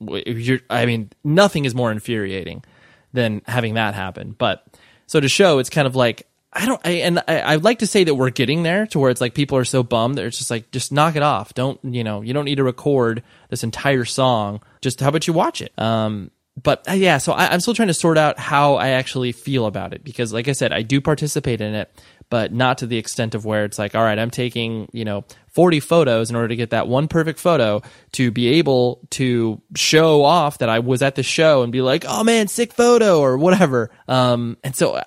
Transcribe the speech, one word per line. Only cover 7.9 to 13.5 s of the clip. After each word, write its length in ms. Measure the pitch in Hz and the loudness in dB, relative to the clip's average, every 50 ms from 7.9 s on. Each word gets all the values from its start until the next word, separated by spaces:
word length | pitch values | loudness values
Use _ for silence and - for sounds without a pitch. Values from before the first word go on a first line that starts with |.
| - 208 180 | 2 2 2
that 100 | 160 143 | 2 2
we're 160 | 127 131 127 | 2 0 0
getting 320 | - - 123 117 151 170 | 0 0 0 0 0 0
there 240 | 165 160 175 202 220 | 0 0 0 0 -2
to 140 | 214 - 151 | -2 0 2
where 100 | 135 127 | 2 2
it's 100 | 123 - | 2 0
like 140 | 127 117 - | -2 -4 -2
people 240 | 147 143 - 143 131 | -2 -2 0 0 0
are 60 | 123 | 0
so 180 | - - 131 | 0 0 0
bummed 360 | 123 113 120 113 113 123 143 123 | 0 2 0 0 0 0 -2 -4
that 60 | 92 | -6
it's 140 | 117 - - | -8 -8 -8
just 140 | - - | -6 -6
like, 180 | 120 113 110 - | -6 -6 -8 -8
"Just 220 | - 127 - - | -8 -8 -6 -2
knock 240 | 139 147 151 170 151 | 0 2 2 2 2
it 60 | 151 143 | 0 0
off. 280 | 147 127 95 104 - | 0 0 -2 -4 -6
Don't, 280 | - 123 127 139 - - | -6 -4 -4 -4 -4 -6
you 220 | - 131 123 120 113 | -10 -8 -6 -4 -4
know, 160 | 110 104 101 | -4 -6 -6
you 120 | 107 117 | -6 -4
don't 120 | 131 147 147 | -4 -4 -2
need 140 | 143 143 135 | -2 0 0
to 40 | |
record 640 | 135 127 123 - - 147 139 131 120 113 113 117 - _ _ _ _ | 0 0 -2 -2 -2 0 2 2 2 0 0 -4 -8 _ _ _ _
this 160 | _ | _